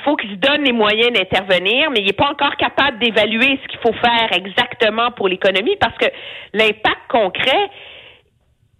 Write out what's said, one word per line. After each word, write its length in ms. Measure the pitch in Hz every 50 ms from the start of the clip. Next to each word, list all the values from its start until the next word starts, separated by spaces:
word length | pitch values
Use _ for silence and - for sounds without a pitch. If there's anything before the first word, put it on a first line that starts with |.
| -
faut 120 | 277 302
qu'il 140 | 302 - 208
se 40 | 202
donne 280 | 190 180 277 285 294 294
les 80 | 269 240
moyens 400 | 233 208 208 208 220 233 240 240
d'intervenir, 760 | 214 185 185 - 185 190 190 190 180 175 196 220 262 311 311
mais 100 | 269 214
il 80 | 196 196
est 40 | 196 -
pas 100 | - 285
encore 280 | 294 - 285 285 285
capable 420 | - 254 247 - - 277 285 277 208
d'évaluer 600 | 233 233 214 226 208 214 220 226 240 269 269 269 -
ce 60 | -
qu'il 100 | - -
faut 120 | - 233 220
faire 380 | - - 240 233 233 226 226 196
exactement 800 | 180 185 196 185 - 240 240 - - 233 214 208 226 233 240 233
pour 160 | - 214 190
l'économie 480 | 185 185 - 196 190 185 208 294 403 392
parce 160 | - - -
que 100 | - 240 208 - - - - - - - - -
l'impact 500 | 202 220 220 214 214 - 330 349 - - -
concret 640 | - 247 214 185 - - - 254 269 370 403 403 - - - - - - - - - _ _ _ _ _ _ _ _ _ _ _ _ _